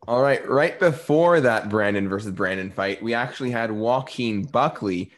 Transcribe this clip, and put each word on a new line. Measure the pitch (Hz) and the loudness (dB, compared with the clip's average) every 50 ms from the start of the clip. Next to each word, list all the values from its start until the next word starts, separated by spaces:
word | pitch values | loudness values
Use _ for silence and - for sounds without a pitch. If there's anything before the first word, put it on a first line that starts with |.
| - - | -6 -2
All | 120 123 135 | 2 2 4
right. | 139 135 - - - | 4 2 2 0 0
Right | 127 139 151 170 - - | 2 2 2 2 0 2
before | 190 170 151 - - - 147 156 170 175 175 160 131 | 2 2 2 2 0 2 4 4 6 6 4 4 4
that | 120 113 107 - 104 | 4 2 2 0 0
Brandon | 107 110 104 104 101 101 98 95 | 0 0 2 2 2 0 0 -2
versus | 98 98 110 104 95 | -2 -4 -6 -6 -6
Brandon | 95 98 92 95 95 95 95 | -4 -2 -2 -2 -4 -6 -8
fight, | - 101 98 98 101 - 107 | -6 -4 -4 -4 -4 -4 -4
we | 113 117 | -4 -2
actually | 117 123 127 - - 135 123 | -2 -2 -4 -6 -8 -6 -4
had | 120 117 117 113 | -4 -2 -2 -2
Joaquin | 107 107 110 117 123 131 131 - - - 123 113 107 101 98 | -4 -2 0 0 0 0 -2 -6 -6 -4 -4 -2 -2 -4 -4
Buckley, | - - 123 139 160 160 - 113 98 92 87 92 - _ | -2 0 0 0 0 0 -2 -4 -4 -2 -2 -4 -8 _